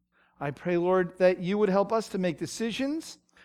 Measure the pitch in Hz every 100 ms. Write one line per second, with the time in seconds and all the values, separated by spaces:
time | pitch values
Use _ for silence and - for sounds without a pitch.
0 | _ _ _ _ 143 - 175 175 175 185
1 | 180 - 185 185 175 208 208 196 202 226
2 | 214 202 180 151 170 - 226 208 269 320
3 | - - _ _